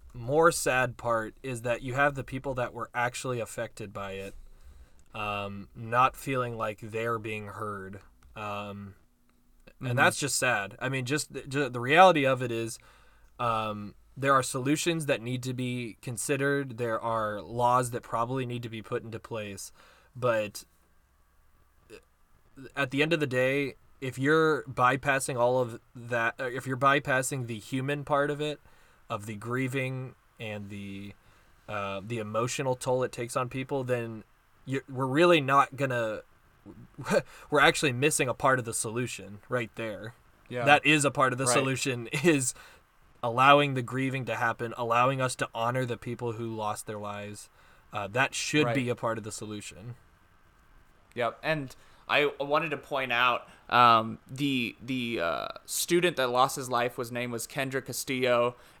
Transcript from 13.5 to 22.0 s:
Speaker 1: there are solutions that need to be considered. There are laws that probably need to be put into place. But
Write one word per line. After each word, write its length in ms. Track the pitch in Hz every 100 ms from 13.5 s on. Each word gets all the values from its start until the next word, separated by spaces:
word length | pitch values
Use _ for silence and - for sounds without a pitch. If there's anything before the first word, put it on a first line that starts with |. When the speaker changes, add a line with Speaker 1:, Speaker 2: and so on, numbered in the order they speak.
| 113 110 104 104 - _ -
Speaker 1:
there 160 | 135
are 100 | 135
solutions 640 | 127 135 127 151 175 165 143
that 160 | 123
need 200 | 117 127
to 100 | 123
be 420 | 123 127 123 120 -
considered. 760 | - 117 - 139 139 143 139 117
There 220 | 120 110
are 420 | 117 113 107 104
laws 500 | 85 120 120 123 123
that 120 | 120
probably 420 | - 117 120 135 123
need 180 | 120
to 60 | 120
be 120 | 110
put 200 | 101 120
into 160 | 117 110
place. 540 | - 117 104 98 - - - _ _
But 520 | 123 120 113 104 - - _ _ _ _ _ _ _ _ _ _ _ - 107